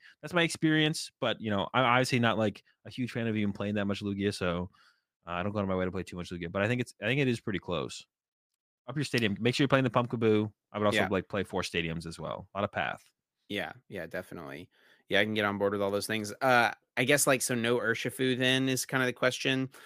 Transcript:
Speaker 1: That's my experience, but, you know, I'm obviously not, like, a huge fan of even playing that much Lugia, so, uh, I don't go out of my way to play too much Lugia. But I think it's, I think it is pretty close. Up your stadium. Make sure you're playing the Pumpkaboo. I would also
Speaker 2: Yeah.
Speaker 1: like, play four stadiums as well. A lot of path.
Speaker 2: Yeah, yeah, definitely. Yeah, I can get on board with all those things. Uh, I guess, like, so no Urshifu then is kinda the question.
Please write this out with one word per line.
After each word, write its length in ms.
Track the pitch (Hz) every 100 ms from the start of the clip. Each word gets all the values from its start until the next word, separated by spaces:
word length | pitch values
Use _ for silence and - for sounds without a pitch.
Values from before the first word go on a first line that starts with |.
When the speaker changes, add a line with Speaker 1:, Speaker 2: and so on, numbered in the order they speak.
| - _
Speaker 1:
That's 120 | 151
my 80 | 175
experience, 680 | 165 - 156 156 156 160 - -
but, 180 | 120 104
you 100 | 110
know, 200 | 101 -
I'm 120 | 123 123
obviously 340 | 123 127 127
not, 180 | 117 104
like, 260 | 107 - _ _ 107
a 40 |
huge 200 | 127 120
fan 160 | 123 113
of 100 | 107
even 160 | 104
playing 220 | 101 101 104
that 100 | 101
much 160 | 101
Lugia, 320 | 101 98 101
so, 360 | - 90 87 90 _ _ _ _ _ 85
uh, 40 |
I 120 | 87
don't 100 | 101
go 60 | 104
out 40 |
of 60 | 98
my 60 | 92
way 100 | 92
to 60 |
play 120 | 92
too 140 | 85 90
much 120 | 85
Lugia. 220 | 87 85
But 100 | 95
I 60 | 107
think 140 | 123
it's, 120 | 117 -
I 40 | 104
think 160 | 139
it 60 | 127
is 100 | 117
pretty 200 | - 92
close. 460 | - 82 62 - - _ _ _ _ _ _ _ -
Up 80 | 143
your 80 | 135
stadium. 320 | 123 107 98
Make 160 | 120 -
sure 80 |
you're 40 | 139
playing 140 | 135 127
the 40 |
Pumpkaboo. 600 | 123 120 120 110 107 107 - _
I 40 | 104
would 60 | 104
also 140 | 104
Speaker 2:
Yeah. 40 | 95
Speaker 1:
like, 200 | 95 -
play 140 | 107
four 180 | - 95
stadiums 440 | - 87 82 82 82
as 140 | 80
well. 300 | 73 52 -
A 40 | 98
lot 60 | 101
of 60 |
path. 320 | 98 64 - _ _ _ _ -
Speaker 2:
Yeah, 240 | 101 82 - -
yeah, 200 | 90 82
definitely. 600 | 92 - 90 71 73 113 _ _ _ -
Yeah, 100 | 95
I 40 | 107
can 80 | 107
get 100 | 104
on 120 | 101
board 140 | 101
with 80 | 104
all 100 | 98
those 160 | 101 -
things. 260 | 110 104 -
Uh, 300 | 135 120 110 - _ -
I 60 |
guess, 240 | 127 143 147
like, 140 | 131
so 140 | - 120
no 220 | 117 123
Urshifu 580 | 107 113 123 - 131 123
then 300 | 127 131 131
is 160 | 131 -
kinda 200 | 135 127
the 80 |
question. 560 | 123 127 - 139 131 131 -